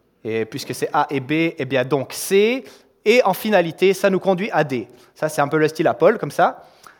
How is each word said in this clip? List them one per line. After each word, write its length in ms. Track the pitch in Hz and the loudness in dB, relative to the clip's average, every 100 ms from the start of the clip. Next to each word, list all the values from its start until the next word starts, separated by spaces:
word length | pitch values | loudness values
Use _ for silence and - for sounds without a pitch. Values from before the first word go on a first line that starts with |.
| _ _ 110 | _ _ -6
et 180 | 113 | -4
puisque 320 | 107 143 - 123 | -4 -8 -10 -6
c'est 140 | 147 | -2
A 160 | 151 - | -2 -2
et 120 | 139 | -4
B, 320 | 127 156 165 - | -4 -2 -2 -4
eh 60 | |
bien, 220 | 131 135 131 | -4 -2 0
donc 260 | 143 127 | -2 -4
C, 540 | - - 196 220 262 - - _ _ 214 | -10 0 2 2 -2 -8 -20 _ _ 4
et 180 | 247 | 4
en 100 | 196 | 4
finalité, 600 | 175 214 185 170 - 190 | -2 0 2 2 2 2
ça 160 | 185 202 | 2 0
nous 100 | 185 | 0
conduit 320 | 190 175 170 | 0 -2 0
à 140 | 160 147 | -2 -2
D. 240 | 123 98 - _ - | -4 -8 -18 _ -8
Ça, 140 | 156 | -6
c'est 100 | 151 | -2
un 80 | 139 | 0
peu 100 | 156 | 2
le 120 | 151 | 0
style 180 | 156 147 | 0 -2
à 60 | |
Paul, 240 | - 170 233 | 4 4 2
comme 120 | 147 | -4
ça. 360 | - 180 - - _ - | 0 0 0 -20 _ -20